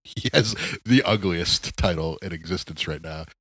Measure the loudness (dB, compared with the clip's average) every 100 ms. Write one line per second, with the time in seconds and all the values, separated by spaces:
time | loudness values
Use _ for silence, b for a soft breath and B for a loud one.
0 | -12 -4 2 2 2 -2 B B 4 4
1 | 6 2 2 0 0 0 -2 0 2 2
2 | -2 -4 -8 -8 -4 -4 -4 -6 -6 -6
3 | -6 -8 -10 -16